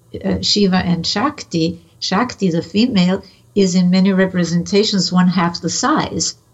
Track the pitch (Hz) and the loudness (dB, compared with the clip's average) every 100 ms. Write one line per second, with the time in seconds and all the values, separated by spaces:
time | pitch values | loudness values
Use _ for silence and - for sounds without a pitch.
0 | _ - 190 180 185 208 196 185 180 170 | _ -8 -4 -4 -2 0 2 2 0 -2
1 | 165 208 269 - - 170 160 170 - _ | -2 -2 -4 -6 -6 -4 -4 -4 -16 _
2 | - 190 247 - 190 165 - 196 240 196 | -4 -2 -2 -2 -2 -2 -2 0 0 2
3 | 180 196 - _ _ 202 190 185 180 185 | 2 0 -6 _ _ 0 2 2 4 4
4 | 190 190 190 185 165 170 170 202 - 202 | 4 2 0 0 0 -2 0 0 2 0
5 | 170 180 180 175 170 170 165 - 254 311 | 0 2 2 2 0 -2 -6 -2 0 0
6 | - - - - _ | -2 -4 -6 -8 _